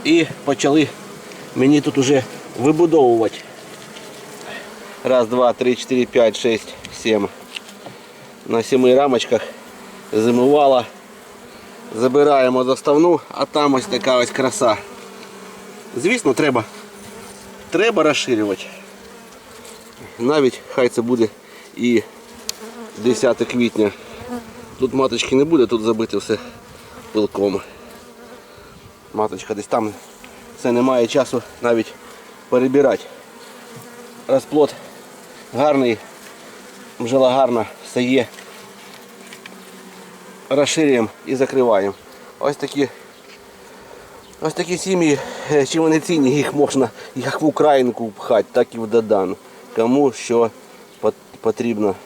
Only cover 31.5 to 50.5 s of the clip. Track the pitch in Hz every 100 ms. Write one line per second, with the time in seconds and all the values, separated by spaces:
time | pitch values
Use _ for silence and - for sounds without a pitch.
31.5 | - 120 117 110 - - - - - -
32.5 | 127 131 135 135 101 - - - - -
33.5 | - - - - - - - - 254 -
34.5 | 151 143 - - - - - - - -
35.5 | 120 147 139 127 110 - - - - -
36.5 | - - - - - 117 135 127 127 131
37.5 | 120 107 - - - 123 131 113 - -
38.5 | - - - - - - - - - -
39.5 | - - - - - - - - - -
40.5 | 135 139 - 151 127 110 - - 131 131
41.5 | 135 120 104 98 98 - - - - -
42.5 | 143 139 143 135 - - - - - -
43.5 | - - - - - - - - - 156
44.5 | 156 175 180 185 190 165 139 - - -
45.5 | 147 135 160 160 156 156 170 135 120 123
46.5 | 139 143 131 123 - - - 123 - 151
47.5 | - 151 139 127 113 117 101 - 113 -
48.5 | - 120 117 113 113 110 107 92 98 -
49.5 | - - - 113 131 143 - - 117 113